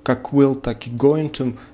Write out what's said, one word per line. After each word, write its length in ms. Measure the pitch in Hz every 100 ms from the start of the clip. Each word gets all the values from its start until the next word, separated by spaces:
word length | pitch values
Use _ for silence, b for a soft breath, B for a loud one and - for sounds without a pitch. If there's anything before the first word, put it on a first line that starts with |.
Как 300 | - 123 -
will, 240 | 139 139 135
так 320 | - 113 120
и 40 |
going 380 | 120 135 156 151
to 280 | - 127 - B